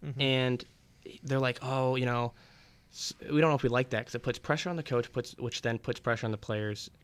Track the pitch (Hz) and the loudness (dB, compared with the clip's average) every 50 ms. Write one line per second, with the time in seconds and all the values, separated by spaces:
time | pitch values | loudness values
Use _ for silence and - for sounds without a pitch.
0 | - 147 131 127 143 135 131 131 127 127 123 123 - - - _ _ - - - | -10 -8 -2 0 2 4 4 4 4 2 2 0 -2 -8 -18 _ _ -20 -20 -20
1 | - - - - - 139 135 135 135 127 123 - - 131 131 135 131 131 131 131 | -18 -18 -18 -12 -6 -2 0 2 2 0 0 -2 -4 -2 0 2 2 2 2 2
2 | 127 123 123 120 120 120 - - - - - - - - - - _ _ - - | 2 2 2 2 0 -2 -4 -8 -20 -20 -20 -20 -20 -20 -20 -20 _ _ -14 -10
3 | - - - - - - 151 151 160 160 151 135 - 127 117 123 131 - - 110 | -8 -8 -8 -10 -6 0 4 4 6 6 4 4 2 4 4 4 2 2 0 -4
4 | 117 - - 120 - - 120 - - - 147 151 - 185 170 170 156 - 135 120 | -4 -4 -8 -6 -2 -2 -4 -4 0 0 0 0 0 -4 -4 -4 -4 0 0 0
5 | 120 - - 127 120 - - - 131 117 - - - 120 113 113 - - 120 - | 0 0 -2 -6 -6 -6 -8 -8 -6 -6 -6 -2 -2 -2 -2 -2 -2 -4 -6 -4
6 | - - 117 110 - 113 110 107 - - 113 107 107 107 104 104 - - - - | 0 -2 -2 0 0 -2 -4 -4 -4 -4 -2 -2 -2 -2 -4 -6 -8 -14 -16 -20